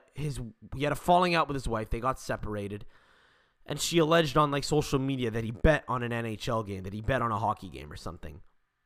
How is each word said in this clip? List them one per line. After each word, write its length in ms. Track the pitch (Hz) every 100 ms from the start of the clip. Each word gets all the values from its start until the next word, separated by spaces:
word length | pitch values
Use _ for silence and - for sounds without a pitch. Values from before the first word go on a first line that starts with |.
| -
his, 260 | - 151 123 117 - 110
he 80 | 123
had 100 | 143
a 40 | 143
falling 380 | - 175 180
out 140 | 170 143
with 60 |
his 140 | 139 123
wife. 220 | 113 110
They 100 | 117
got 200 | 123 131
separated, 640 | - 113 104 104 101 104 107 - _ _ _ _ _ _
and 160 | - 147
she 180 | - 170
alleged 380 | 151 165 156 156
on, 140 | 151
like, 140 | 143
social 340 | 131 151 147 139
media 320 | 135 135 120
that 140 | 113
he 80 | 113
bet 320 | 110 156 147 -
on 140 | 123
an 100 | 120
N 140 | 117 117
H 220 | 107 -
L 160 | 113
game, 180 | 104 98
that 100 | 92
he 80 | 104
bet 220 | 107 135
on 80 | 117
a 80 | 104
hockey 320 | 107 104 95
game 200 | 64 73
or 60 | -
something, 440 | - 85 78 71 - _ _ _